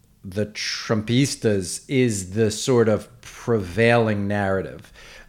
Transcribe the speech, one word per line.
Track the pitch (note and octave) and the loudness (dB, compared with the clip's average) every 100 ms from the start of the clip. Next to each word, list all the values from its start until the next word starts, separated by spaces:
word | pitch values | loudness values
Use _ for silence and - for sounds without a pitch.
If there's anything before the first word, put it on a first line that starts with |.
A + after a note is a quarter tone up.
| _ _ G2+ | _ _ -10
the | F#2+ G#2 | -6 -6
Trumpistas | - - - - A2+ G#2+ A#2+ C#3 - A#2 G2+ F2 - - | -6 -8 -8 -2 -2 2 2 2 0 0 0 -2 -10 -4
is | C3+ B2+ G2+ F2+ | 0 2 0 -4
the | G2+ A2 | 0 0
sort | G2+ - B2 A2 | 0 2 4 4
of | G#2 - - | 2 -2 -18
prevailing | - - - A2+ F2+ F2 A#2 A#2+ A2 G#2 G2+ | -20 -10 -2 -2 -2 2 4 4 4 0 -2
narrative. | G#2 G2 F#2+ D2+ C2+ - - - - | 0 0 0 -4 -10 -18 -20 -20 -20